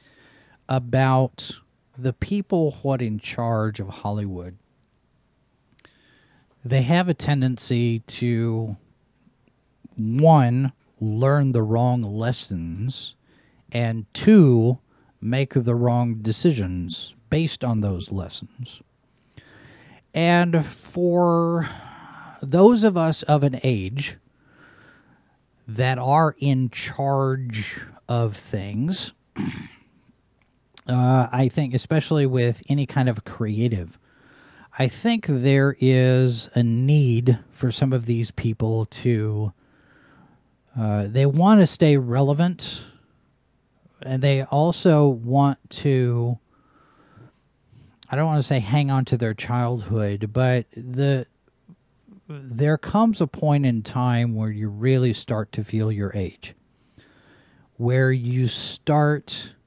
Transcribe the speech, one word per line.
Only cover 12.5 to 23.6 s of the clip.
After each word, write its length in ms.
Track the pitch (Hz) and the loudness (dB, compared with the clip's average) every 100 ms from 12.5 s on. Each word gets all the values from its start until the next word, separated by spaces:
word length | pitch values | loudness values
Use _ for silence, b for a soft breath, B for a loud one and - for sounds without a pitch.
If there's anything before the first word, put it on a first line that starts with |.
| 92 85 85 120 131 - - b b b b b | -8 -8 -8 -8 -8 -12 -18 b b b b b
and 400 | 117 117 113 104 | -4 -4 -4 -10
two, 680 | - - 214 151 120 113 127 _ b b b | -2 6 8 8 6 4 0 _ b b b
make 320 | 110 127 139 | -4 -2 -2
the 220 | 139 120 117 | -2 0 0
wrong 400 | 123 120 120 110 | 2 2 0 -4
decisions 960 | 110 110 175 131 95 90 85 80 - - - | -4 0 0 0 -2 -4 -8 -10 -14 -18 -6
based 340 | 151 165 - | -4 -2 -4
on 180 | 123 110 | -4 -2
those 300 | 101 90 98 | -2 -4 -6
lessons. 720 | 98 85 - - - 123 - _ _ _ _ B B B B B B B B B - | -8 -10 -12 -16 -16 -18 -18 _ _ _ _ B B B B B B B B B -2
And 480 | 170 175 175 165 | 2 4 4 0
for 1040 | 147 - - 175 175 175 175 170 170 170 135 B B B B B B B | -2 -8 -12 -2 0 2 4 4 2 0 -4 B B B B B B B
those 440 | 139 165 202 240 | 0 6 8 8
of 120 | 214 175 | 4 2
us 280 | 165 151 | 0 0
of 180 | - 147 | 2 2
an 180 | 139 131 | 2 0